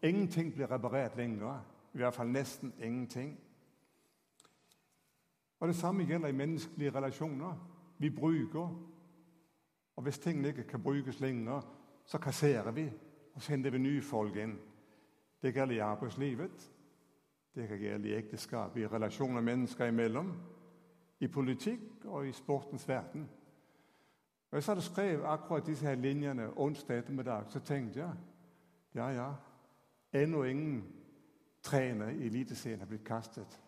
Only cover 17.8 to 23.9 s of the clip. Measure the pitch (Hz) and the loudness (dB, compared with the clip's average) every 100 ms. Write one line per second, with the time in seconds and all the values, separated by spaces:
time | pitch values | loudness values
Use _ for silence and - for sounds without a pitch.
17.8 | 104 104 104 104 110 110 - 120 98 120 | -2 -2 0 0 -2 -8 -4 -4 -2 -2
18.8 | 107 113 107 - 135 123 117 123 123 - | 0 2 0 0 0 2 2 2 0 2
19.8 | 120 117 117 117 185 156 - - - - | 2 4 4 2 -2 -6 -10 -16 -20 -20
20.8 | - - _ _ 131 143 131 123 - 240 | -20 -20 _ _ -2 2 2 2 0 -2
21.8 | 214 - 220 180 139 123 - 143 127 131 | -6 -14 -8 -4 -4 -6 0 0 0 -8
22.8 | - 131 156 151 147 - - - _ _ | 0 0 0 -8 -10 -12 -20 -20 _ _
23.8 | _ | _